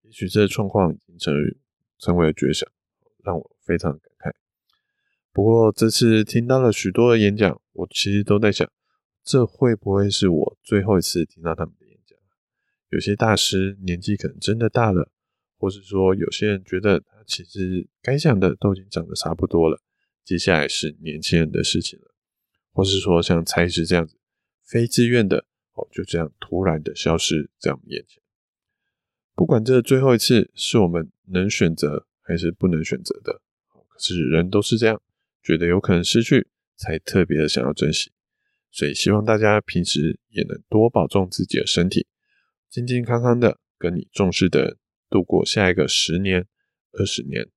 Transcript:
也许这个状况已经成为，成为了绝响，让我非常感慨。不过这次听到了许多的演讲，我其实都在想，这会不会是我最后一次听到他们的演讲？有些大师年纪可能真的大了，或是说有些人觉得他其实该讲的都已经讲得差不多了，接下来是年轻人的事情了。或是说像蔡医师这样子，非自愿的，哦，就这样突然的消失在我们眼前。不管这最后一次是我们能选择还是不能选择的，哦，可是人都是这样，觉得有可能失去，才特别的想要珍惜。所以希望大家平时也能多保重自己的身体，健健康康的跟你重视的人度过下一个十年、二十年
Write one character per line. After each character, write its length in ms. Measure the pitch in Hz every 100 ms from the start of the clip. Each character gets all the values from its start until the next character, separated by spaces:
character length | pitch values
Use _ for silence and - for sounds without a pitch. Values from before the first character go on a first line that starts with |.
也 100 | 110
许 160 | - 95
这 140 | 104
个 60 | 101
状 200 | - 101
况 240 | 104 87
已 60 | - _
经 100 | 87
成 160 | - 73
为， 220 | 73 - _ _ _ _
成 180 | - 87
为 80 | 80
了 80 |
绝 180 | 78 67
响， 160 | - - _ _ _ _ _
让 140 | - 87
我 180 | - _
非 160 | - 85
常 140 | 85
感 200 | 76 _ _
慨。 160 | 76 - _ _ _ _ _ _ _ _ _
不 120 | -
过 280 | 104 117 110
这 160 | - 110
次 360 | - 120 110
听 240 | 107 117 120
到 120 | 131
了 120 | 123
许 200 | 104 98
多 200 | 92 120
的 80 | 117
演 180 | 104 104
讲， 240 | 98 - _
我 140 | - 87
其 200 | - 101
实 120 | 101
都 160 | 101 104
在 120 | 107
想， 160 | 95 - _ _ _ _ _
这 220 | - 135 117
会 300 | _ 127 110
不 180 | 101
会 160 | 98 101
是 200 | - 98
我 280 | 80 - _
最 180 | - 104
后 160 | 95 95
一 40 |
次 220 | - 90
听 200 | 78 _
到 100 | 82
他 120 | 80 82
们 80 | _
的 60 | _
演 120 | _ _
讲？ 120 | _ _ _ _ _ _ _ _
有 100 | -
些 160 | - 104
大 200 | 113 98
师 420 | - 95 95 98
年 200 | 95 87
纪 140 | 92 104
可 120 | -
能 120 | -
真 180 | - 113
的 120 | 113
大 220 | 123 113
了， 200 | 90 - _ _ _ _ _
或 120 | 98
是 120 | 101
说 340 | 95 98 95 98
有 140 | -
些 160 | - 107
人 160 | 98
觉 160 | 92 92
得 200 | 104 90
他 240 | _ 107 110
其 180 | -
实 460 | 87 98 92 92 - _
该 120 | - 143
讲 240 | 156 104
的 160 | 92 -
都 200 | 101 95
已 20 |
经 100 | 95
讲 140 | 87 82
得 100 | 78
差 180 | 82
不 140 | 82 92
多 200 | 85 82
了， 140 | - _ _ _ _
接 140 | - 87
下 160 | 95
来 140 | 82 71
是 280 | - 78 -
年 180 | 80 76
轻 200 | - 85
人 120 | 80
的 120 | -
事 180 | - -
情 180 | - -
了。 140 | _ _ _ _ _ _ _
或 120 | -
是 160 | 98 98
说 220 | 98 85
像 220 | 87 85
蔡 220 | 82 - 87
医 40 |
师 160 | 85 82
这 100 | 90
样 100 | 82
子， 140 | _ _ _ _ _
非 240 | _ 117 117
自 220 | - 120
愿 200 | 120 98
的， 180 | - - _ _
哦， 140 | - -
就 120 | -
这 140 | 90 85
样 140 | 78 _
突 240 | - 87
然 200 | 92 78
的 100 | 76
消 240 | 76 85 82
失 320 | - 80 71 _
在 140 | -
我 60 | 69
们 80 | -
眼 160 | - -
前。 160 | _ _ _ _ _ _ _ _ _ _ _ _
不 120 | - 92
管 180 | 127
这 180 | 113 131
最 180 | 117 131
后 140 | 135
一 40 | 117
次 340 | - 120 -
是 240 | - - 120
我 80 | 90
们 220 | 85 78 _ _
能 220 | 92 98
选 240 | - 87 80
择 300 | 73 73 _ _
还 160 | - 85
是 140 | 82
不 160 | 87 95
能 160 | 82
选 180 | 82 64
择 180 | - -
的， 200 | - - _ _ _
哦， 100 | _ _
可 100 | _
是 260 | - 90
人 260 | 65 80 90
都 120 | 101
是 160 | - 113
这 100 | 113
样， 140 | 107 _ _ _ _
觉 160 | - 80
得 100 | 85
有 120 | 92
可 140 | -
能 100 | 87
失 180 | 87 117
去， 280 | 113 131 - _ _ _
才 240 | - 80
特 260 | - 98 82
别 120 | 76
的 100 | 76
想 160 | -
要 80 | 64
珍 200 | - 76
惜。 200 | 78 - _ _ _ _ _ _
所 160 | - 73
以 80 |
希 180 | 71 -
望 120 | 104
大 140 | 107 107
家 240 | 107 104
平 220 | - 87
时 360 | 87 73 80 - _
也 160 | -
能 180 | - - _
多 220 | 107 117
保 180 | 113 82
重 220 | 101 92
自 160 | - 92
己 120 | -
的 80 | -
身 220 | - 90
体， 200 | - - _ _ _ _ _ _
健 160 | - 123
健 160 | 123
康 180 | 117 117
康 180 | 123 120
的 180 | 117 - _ _
跟 180 | 87 87
你 140 | -
重 180 | - 98
视 200 | - 92
的 120 | 69
人 160 | - - _ _ _
度 140 | 98
过 220 | - - -
下 260 | 113 95
一 20 |
个 140 | 87 69
十 320 | - - 85
年、 260 | 98 92 92 _ _ _ _
二 140 | - 101
十 180 | -
年 240 | 69 - -